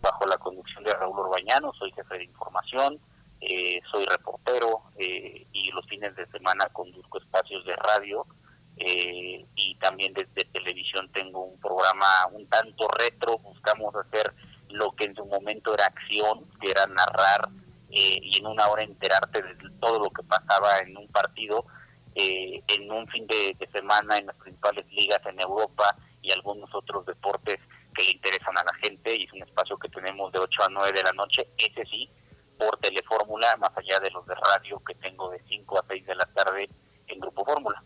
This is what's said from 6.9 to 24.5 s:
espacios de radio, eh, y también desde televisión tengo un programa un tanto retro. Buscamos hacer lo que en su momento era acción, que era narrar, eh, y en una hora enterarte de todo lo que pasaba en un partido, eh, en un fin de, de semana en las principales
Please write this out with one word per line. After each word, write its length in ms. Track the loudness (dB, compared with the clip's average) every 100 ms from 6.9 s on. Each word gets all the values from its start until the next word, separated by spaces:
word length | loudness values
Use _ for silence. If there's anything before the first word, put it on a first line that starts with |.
| -14 -14 -14
espacios 460 | _ -2 -2 -8
de 100 | -8
radio, 520 | -4 2 2 2 -6 -8 -14 -20 _ _ -8
eh, 680 | -2 -2 -2 -4 -10 -12 -12
y 200 | -6 -6 0
también 380 | -2 0 -4
desde 340 | -4 -6 -4 -4
televisión 580 | -4 -8 -8 -6 -6 -6
tengo 280 | -8 -8 -10
un 140 | -12 -8
programa 460 | -4 4 4 6 6 6 4
un 140 | -2 0
tanto 380 | 2 2 -2 -2 2
retro. 400 | 0 0 -2 -2
Buscamos 560 | -4 -6 0 0 0 -6
hacer 360 | -4 -2 -2 -4 -20 -20 -14
lo 240 | -2 -2
que 120 | 0
en 120 | -6 -4
su 100 | -4
momento 480 | -4 -4 -6 -2
era 100 | 2
acción, 640 | 2 0 -6 0 2 0 -6 -6
que 100 | 0
era 160 | 4 4
narrar, 640 | 4 2 6 6 6 2 -8 -20 -20 -4
eh, 280 | 2 2 2
y 160 | 0 0
en 80 | 0
una 220 | 2 4
hora 160 | 4
enterarte 580 | -2 -4 4 4 4 -2
de 120 | -4 -14 -18 -2
todo 180 | 2 2
lo 120 | 0
que 120 | -4
pasaba 560 | 0 0 4 4 6 4
en 180 | 2 -10
un 120 | -2
partido, 580 | 0 0 -4 -4 -2 -4 -16 -20 _ -12
eh, 480 | 0 0 0 -6 -8 -2
en 220 | -2 0
un 160 | -8 -6
fin 180 | -10 0
de, 300 | 0 0 -4
de 80 | -8
semana 440 | -8 2 2 4 0
en 100 | -2
las 100 | -16
principales 500 | -18